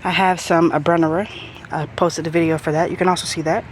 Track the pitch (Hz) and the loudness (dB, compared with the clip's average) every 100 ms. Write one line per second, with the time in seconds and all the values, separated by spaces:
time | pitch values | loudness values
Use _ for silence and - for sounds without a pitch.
0 | 180 185 190 180 - 170 170 151 147 170 | -2 0 2 0 2 4 4 2 2 2
1 | 160 165 208 - - - - 147 147 - | 2 0 -4 -10 -16 -16 -8 -6 -6 0
2 | 175 165 160 165 165 160 160 151 175 - | 0 0 -2 0 2 0 0 0 0 0
3 | 185 185 - - 156 196 - | 0 0 -2 -4 -2 -2 -4